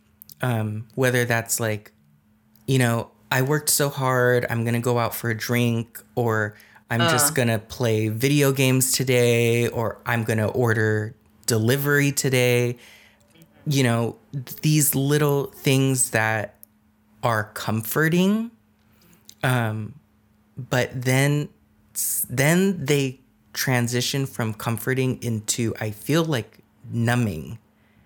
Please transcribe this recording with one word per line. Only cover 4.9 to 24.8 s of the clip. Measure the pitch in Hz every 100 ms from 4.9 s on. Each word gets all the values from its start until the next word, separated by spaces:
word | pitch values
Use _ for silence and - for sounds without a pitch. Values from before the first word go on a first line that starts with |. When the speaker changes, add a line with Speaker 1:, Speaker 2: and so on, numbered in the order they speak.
| 120
Speaker 1:
out | 117
for | - 117
a | 110
drink," | - 120 120 113 117 - -
or, | - 117 110 107 - - - -
"I'm | 113
just | 170 160 147
Speaker 2:
Uh. |
Speaker 1:
gonna | 151 117 113
play | - - 123 110 110
video | 110 139 147 139
games | 135 131 131 127
today," | - 131 123 120 117 117 117 120
or, | - 113 - -
"I'm | 120
gonna | 110 110 107
order | - 120 110 110 107 107 - _ _ -
delivery | 117 110 139 143 143 143
today." | 135 139 127 123 123 120 120 - - - _ _ - - _ -
You | 135
know, | 127 117 117 - _
th-, | 143 123 -
these | 156 151 143
little | 139 139 147 147 143 135
things | - - 135 135 131 -
that | 113 110 110 101 - - _ _ _ _ _
are | 127 110 104
comforting, | - - 110 107 143 160 175 185 214 233 - _ _ _ _ _ _ _ -
um, | 139 127 113 110 107 - _ _ _ _ _ -
but | 123 127 - 135
then | 123 131 139 147 147 _ _ _ _
s-, | - - - -
then | 123 139 175 196 180
they | 135 143 135 127 _ _ _
transition | - - 127 120 123 120 143 135
from | - 113
comforting | 107 - 113